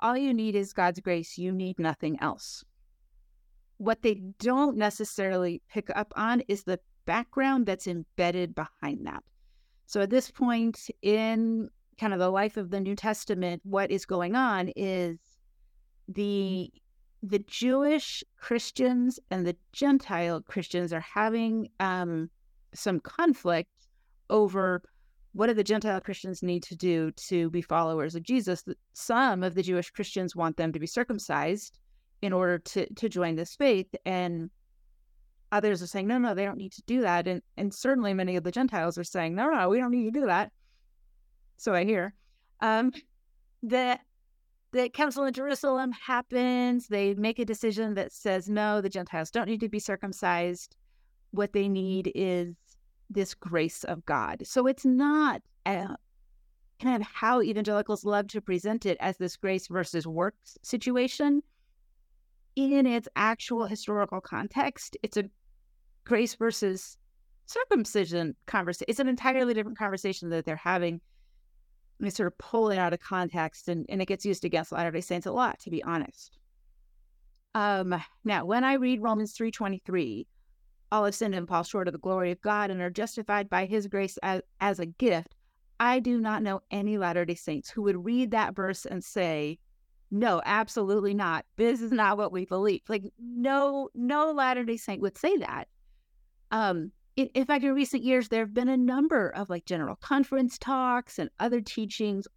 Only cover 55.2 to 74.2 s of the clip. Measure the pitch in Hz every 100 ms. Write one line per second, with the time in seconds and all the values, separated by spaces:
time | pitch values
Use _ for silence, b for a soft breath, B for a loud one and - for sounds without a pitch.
55.2 | 294 - - _ 185 196 190 - _ _
56.2 | _ - _ _ _ - 254 240 208 -
57.2 | 226 254 220 214 214 208 208 208 202 208
58.2 | 202 214 - 180 208 226 196 170 185 180
59.2 | 180 - 190 190 - 180 165 165 160 160
60.2 | 190 - - - - 247 254 247 254 -
61.2 | 294 285 - _ _ _ _ _ _ _
62.2 | _ _ _ 262 269 277 254 233 - -
63.2 | 214 233 - 233 202 214 - 208 196 185
64.2 | - 107 208 262 - - - - - 214
65.2 | 196 _ _ _ _ _ _ _ - 220
66.2 | 233 - 226 220 196 190 - - _ _
67.2 | _ _ - 453 508 320 208 208 170 170
68.2 | 160 - - 208 175 175 - 233 262 254
69.2 | 262 262 247 214 214 220 208 190 196 190
70.2 | 170 165 165 170 175 180 175 170 _ _
71.2 | _ _ _ _ _ _ _ - 202 -
72.2 | 180 - - 226 214 190 175 175 - 185
73.2 | 175 170 160 - - 170 - 190 190 190